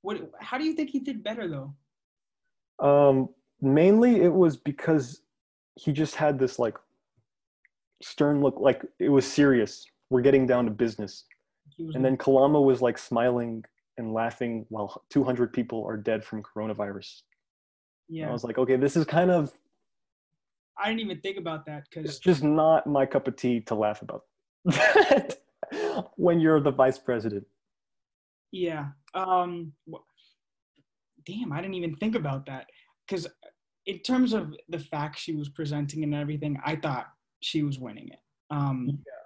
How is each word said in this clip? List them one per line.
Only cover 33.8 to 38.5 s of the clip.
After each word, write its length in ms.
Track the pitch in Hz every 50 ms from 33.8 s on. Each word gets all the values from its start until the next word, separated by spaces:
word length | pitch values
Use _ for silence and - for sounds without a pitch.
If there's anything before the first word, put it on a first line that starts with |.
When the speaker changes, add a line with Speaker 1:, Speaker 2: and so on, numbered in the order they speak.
| _
Speaker 1:
in 140 | 190 196 170
terms 340 | _ - 254 254 254 233 220
of 220 | 214 175 151 147 - - _
the 100 | 170 165
facts 400 | 143 - - 147 147 151 147 -
she 140 | - - 160
was 140 | 151 147 143
presenting 540 | 143 - 160 143 147 147 147 143 147 156 156
and 120 | 147 147
everything, 440 | 147 147 143 151 147 147 151 143 - -
I 120 | 147 156 156
thought 300 | - 156 135 123 - - _ _ _ _ _ _
she 220 | - - - 160 147
was 140 | 147 139 131
winning 300 | 127 117 104 110 - -
it. 100 | - _ _ _ _ _ _
Um, 380 | _